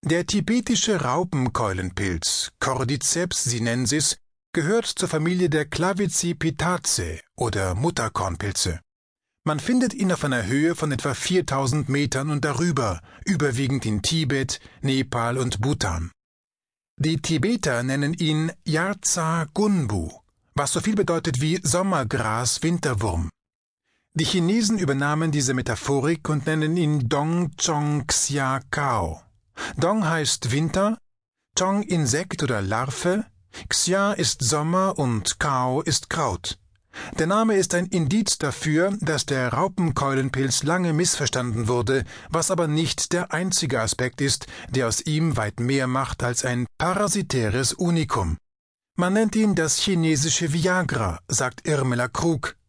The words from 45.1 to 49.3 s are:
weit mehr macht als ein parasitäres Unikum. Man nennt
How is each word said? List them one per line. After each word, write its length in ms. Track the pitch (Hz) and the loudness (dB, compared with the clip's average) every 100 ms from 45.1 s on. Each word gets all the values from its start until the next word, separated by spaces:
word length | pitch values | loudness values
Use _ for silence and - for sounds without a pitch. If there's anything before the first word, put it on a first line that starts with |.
| 151 165 127 | 0 0 0
weit 220 | 107 - | -2 -2
mehr 260 | 120 139 127 | 0 0 2
macht 380 | 127 135 - | 0 -2 -2
als 200 | 120 123 | -2 -2
ein 220 | 131 123 123 - | -2 -2 -4 -2
parasitäres 920 | 160 190 208 208 - 135 110 110 127 | -2 0 0 -2 -2 0 0 0 -2
Unikum. 640 | - 175 170 151 - 90 80 _ _ _ _ _ - | 0 0 0 0 0 -2 -4 _ _ _ _ _ -2
Man 160 | 175 | 2
nennt 220 | 202 220 | 2 2